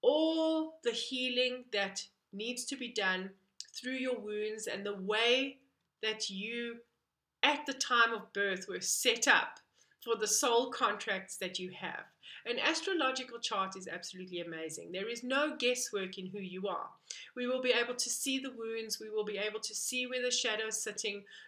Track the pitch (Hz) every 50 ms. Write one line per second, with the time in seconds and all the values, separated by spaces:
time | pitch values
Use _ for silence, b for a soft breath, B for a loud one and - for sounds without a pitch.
0 | - 247 294 311 320 320 320 320 320 320 320 320 320 320 - - - 240 214 -
1 | - - 262 254 254 254 247 247 254 254 247 247 247 - - 202 196 190 190 -
2 | - - _ _ _ _ - 196 220 240 247 247 - - 285 254 247 233 - 214
3 | 196 190 185 185 190 196 - _ _ _ _ _ - - - - 247 254 262 262
4 | 254 254 247 214 202 208 208 208 214 214 214 220 - - 208 196 202 202 202 190
5 | 185 196 208 220 233 240 247 262 269 277 - - _ _ _ _ _ _ _ _
6 | 220 220 214 - - - 196 190 202 226 233 240 240 233 233 233 - _ _ _
7 | _ _ _ _ _ _ _ _ - 277 294 277 294 - 269 - - - 254 240
8 | 233 226 226 208 190 - - 196 202 196 185 190 190 - 180 185 - - - -
9 | - 247 226 233 - 277 220 170 - - - - _ _ b b b b b b
10 | - 233 226 196 214 208 - - - 247 233 233 269 262 - - 247 208 208 208
11 | - 226 196 190 190 - - - 190 185 185 - 180 185 180 - 190 165 - -
12 | - - _ _ B B B B B 233 247 - - 294 330 - - 392 381 320
13 | 277 254 254 - 254 - 233 233 - - 226 196 190 185 190 190 185 - 165 180
14 | - - - 185 185 185 175 175 170 170 160 160 160 160 156 170 170 170 175 185
15 | 196 226 240 233 254 247 262 277 302 311 - - 240 247 247 247 - - - 196
16 | 190 185 - 196 185 185 190 208 190 180 180 190 190 196 175 - - - - B
17 | B B B B B B B 254 247 247 254 254 254 247 226 240 240 247 247 247
18 | - - - - - 269 262 269 269 262 240 226 226 226 226 226 220 214 208 -
19 | 214 214 214 214 208 202 208 196 208 214 208 214 - - - - - - 254 254
20 | 254 247 254 254 247 247 247 - - 226 214 214 220 220 214 - - 220 208 -
21 | - 208 202 202 202 B B B B